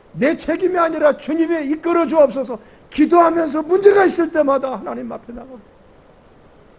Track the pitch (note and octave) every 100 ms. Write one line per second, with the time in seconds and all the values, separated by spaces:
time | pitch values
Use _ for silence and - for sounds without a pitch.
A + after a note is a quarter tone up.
0 | _ D#3 C4 E4 - E4+ F4+ F4+ E4 D#4
1 | D4 - - E4 D#4+ E4 C#4 D#4 E4+ E4+
2 | D#4 D#4 C#4 B3+ A#3+ A3+ - - _ -
3 | D#4 F4 E4+ E4 D#4+ D4 D#4 F#4 G4 G4+
4 | F4+ - D#4+ D#4 C#4+ C#4 C4 A3 B3 A#3+
5 | B3 A3+ - A#3+ C4 B3 - - _ -
6 | - - _ _ - _ -